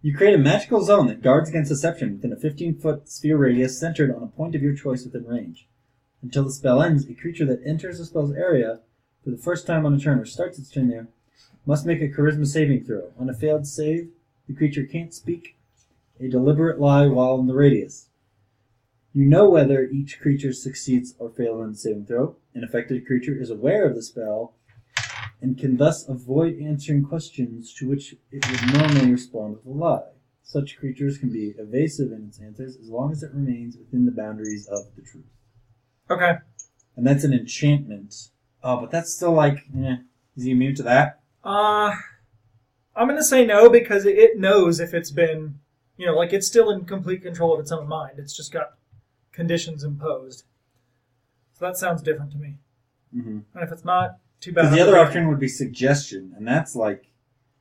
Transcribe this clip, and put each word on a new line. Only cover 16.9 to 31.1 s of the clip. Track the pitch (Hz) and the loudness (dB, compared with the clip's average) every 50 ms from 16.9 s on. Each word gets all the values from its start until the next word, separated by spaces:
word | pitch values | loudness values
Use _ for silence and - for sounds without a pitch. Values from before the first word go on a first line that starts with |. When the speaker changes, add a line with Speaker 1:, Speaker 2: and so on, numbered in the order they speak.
| 143 143 143 | 6 6 6
Speaker 1:
while | 143 127 123 127 127 131 131 | 4 4 2 2 2 2 0
in | 127 | 0
the | 127 127 | 0 2
radius. | 135 143 143 123 104 - - - - _ _ _ _ _ _ _ _ _ _ _ _ _ _ _ _ _ _ _ _ _ _ _ | 6 6 6 6 4 -2 -6 -14 -20 _ _ _ _ _ _ _ _ _ _ _ _ _ _ _ _ _ _ _ _ _ _ _
You | 139 139 | 2 6
know | 139 151 180 208 196 | 6 8 8 8 8
whether | 180 156 139 131 139 135 131 | 8 6 6 4 2 0 0
each | 127 139 139 143 - - - | -2 -4 -6 -8 -8 -12 -4
creature | - 147 139 139 143 135 | 0 0 0 0 -2 -6
succeeds | 123 - - 135 131 - - 135 127 123 123 - - _ | -6 -6 -10 -12 -12 -10 -4 0 0 0 0 -4 -14 _
or | 120 117 | -14 -12
fails | - - 120 113 110 113 | -6 -4 -4 -4 -4 -6
on | 113 110 | -8 -10
the | 107 | -10
saving | 104 - 110 107 104 101 | -8 -6 -6 -6 -6 -6
throw. | - 120 120 139 - - _ _ _ _ | -4 -2 -2 -2 -2 -4 _ _ _ _
An | 123 123 | -14 -10
affected | 117 - 120 117 - 131 120 - | -6 -6 -6 -4 -4 -6 -8 -4
creature | - 131 120 - - 139 135 | -2 -4 -2 -2 -4 -6 -6
is | 123 113 | -6 -8
aware | 113 101 110 147 196 214 190 | -8 -2 0 0 2 2 2
of | 143 120 | 0 0
the | 117 113 | -4 -10
spell | - _ 120 113 107 104 110 117 - _ _ _ _ _ - _ _ _ - - - - - - - _ _ | -12 _ -10 -6 -6 -6 -6 -6 -10 _ _ _ _ _ -20 _ _ _ -8 -8 -8 -12 -14 -16 -16 _ _
and | - 131 123 | -4 -4 -4
can | - - 135 127 | -2 -2 -2 0
thus | 123 143 160 156 - - | 2 2 2 2 -2 -8
avoid | - 131 120 - 123 135 151 165 170 - - | -12 -12 -12 -8 -2 0 0 0 0 -4 -6
answering | 147 151 147 139 - - 147 143 143 | -8 -6 -6 -6 -4 0 0 0 0
questions | - 170 160 - - _ - 123 113 113 113 113 - - | -2 -6 -8 -8 -10 _ -8 -8 -8 -8 -16 -18 -20 -14
to | - 139 127 | -10 -6 -4
which | 139 139 - - - _ _ _ | -4 -6 -6 -14 -20 _ _ _
it | - 135 - - | -8 -8 -6 -4
would | 127 120 113 127 139 | -4 -2 -2 2 2
normally | 147 156 151 147 139 127 123 | 2 2 4 4 4 4 4
respond | 123 120 - - - 113 107 107 107 | 2 2 -2 -8 -10 -10 -8 -8 -12
with | 110 _ | -14 _
a | 127 135 | -12 -8
lie. | 147 165 165 127 - - - _ _ _ _ _ _ _ | -4 -2 0 -2 -2 -4 -14 _ _ _ _ _ _ _
Such | - - 147 139 - - | -8 -6 -6 -6 -6 -10
creatures | _ - 135 127 - 143 139 | _ -10 -10 -6 -4 -4 -4